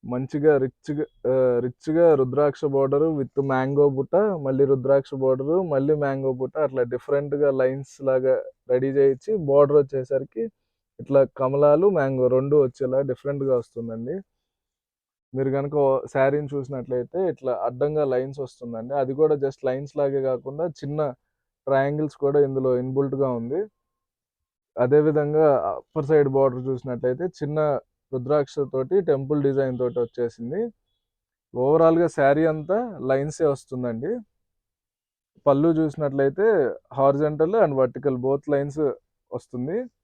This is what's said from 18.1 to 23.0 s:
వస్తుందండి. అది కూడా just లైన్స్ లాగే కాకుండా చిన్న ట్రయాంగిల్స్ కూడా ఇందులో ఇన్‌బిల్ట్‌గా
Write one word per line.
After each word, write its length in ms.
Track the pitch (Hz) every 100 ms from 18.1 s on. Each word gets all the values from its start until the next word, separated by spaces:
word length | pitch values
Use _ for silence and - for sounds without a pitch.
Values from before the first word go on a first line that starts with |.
| 127 135 139
వస్తుందండి. 520 | 131 _ 120 117 117
అది 180 | 139 131
కూడా 200 | 135 156 147
just 260 | 139 135
లైన్స్ 300 | 131 131 143 147
లాగే 240 | 143 139
కాకుండా 440 | 135 127 131 143 175 147
చిన్న 220 | 143 151 147 123 _ _ _ _ -
ట్రయాంగిల్స్ 520 | 135 139 151 151 -
కూడా 220 | 139 143
ఇందులో 280 | 139 135 127 123
ఇన్‌బిల్ట్‌గా 520 | 127 131